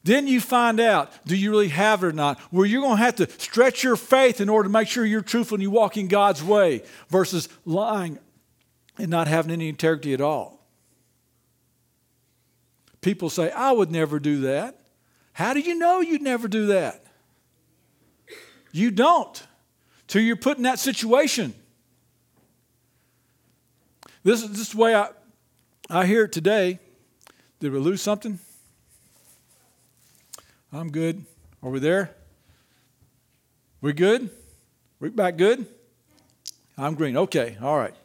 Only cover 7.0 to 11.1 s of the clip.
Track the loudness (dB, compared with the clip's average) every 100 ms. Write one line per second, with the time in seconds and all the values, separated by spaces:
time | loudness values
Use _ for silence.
7 | -2 0 0 -4 -8 -14 -6 -4 -2 -4
8 | -6 -10 _ _ _ _ _ _ _ -10
9 | -2 0 2 0 0 -4 -6 -2 -2 -2
10 | -4 -2 -2 -2 -8 -16 _ _ _ _
11 | _